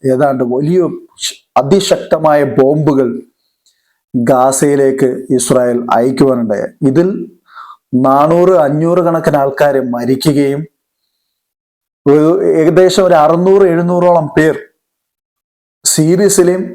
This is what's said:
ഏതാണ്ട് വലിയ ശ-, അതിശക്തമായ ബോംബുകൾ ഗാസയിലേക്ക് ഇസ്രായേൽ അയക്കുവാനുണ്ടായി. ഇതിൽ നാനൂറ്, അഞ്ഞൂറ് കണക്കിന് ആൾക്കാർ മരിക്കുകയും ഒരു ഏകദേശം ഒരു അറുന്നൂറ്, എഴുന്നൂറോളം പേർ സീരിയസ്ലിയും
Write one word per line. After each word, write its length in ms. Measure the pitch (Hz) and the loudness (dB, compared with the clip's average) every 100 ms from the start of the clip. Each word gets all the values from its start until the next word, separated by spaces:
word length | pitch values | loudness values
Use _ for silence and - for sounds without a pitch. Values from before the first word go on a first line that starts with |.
| 131 | -4
ഏതാണ്ട് 380 | 127 143 131 | 0 0 -2
വലിയ 360 | 123 127 151 185 160 - - _ | -4 -2 0 0 -2 -6 -16 _
ശ-, 200 | - - _ - | -14 -14 _ -4
അതിശക്തമായ 880 | 139 196 190 180 - 160 156 147 | 0 0 2 -2 -2 -2 0 0
ബോംബുകൾ 640 | 143 113 135 151 151 135 123 117 - _ _ _ _ _ _ _ _ | 0 2 2 2 0 0 -2 -6 -14 _ _ _ _ _ _ _ _
ഗാസയിലേക്ക് 960 | 127 117 127 131 135 147 139 135 135 131 127 - | -4 0 2 2 0 0 0 0 0 -2 -4 -4
ഇസ്രായേൽ 480 | 127 - 131 123 120 120 | -4 0 0 0 -2 -2
അയക്കുവാനുണ്ടായി. 760 | 113 123 131 139 123 113 104 - - | 0 0 0 0 0 -4 -6 -8 -4
ഇതിൽ 260 | 135 143 185 214 - _ _ - - - _ | -2 0 -2 -4 -10 _ _ -20 -20 -20 _
നാനൂറ്, 560 | 127 135 139 151 170 180 | -2 0 2 2 2 2
അഞ്ഞൂറ് 480 | 185 147 151 165 180 | 2 0 -2 0 0
കണക്കിന് 380 | 170 165 165 147 | 0 -2 -2 0
ആൾക്കാർ 380 | 139 135 147 135 127 | -2 0 0 0 -4
മരിക്കുകയും 720 | 120 123 135 156 139 143 143 160 _ _ _ _ _ _ _ _ _ _ _ _ _ 139 | -6 -4 -2 0 0 -2 -4 -10 _ _ _ _ _ _ _ _ _ _ _ _ _ 0
ഒരു 380 | 151 156 190 | 2 2 0
ഏകദേശം 580 | 175 160 160 165 185 185 | 0 2 2 4 2 2
ഒരു 100 | 185 | 2
അറുന്നൂറ്, 480 | 165 151 170 180 196 | 4 4 2 2 2
എഴുന്നൂറോളം 640 | 190 170 175 175 175 170 147 | 2 0 -2 0 2 2 0
പേർ 300 | - 156 147 - _ _ _ _ _ _ _ _ _ _ _ | 0 0 -2 -10 _ _ _ _ _ _ _ _ _ _ _
സീരിയസ്ലിയും 800 | - - 156 185 202 196 175 185 - | -6 -2 0 2 2 2 0 0 -6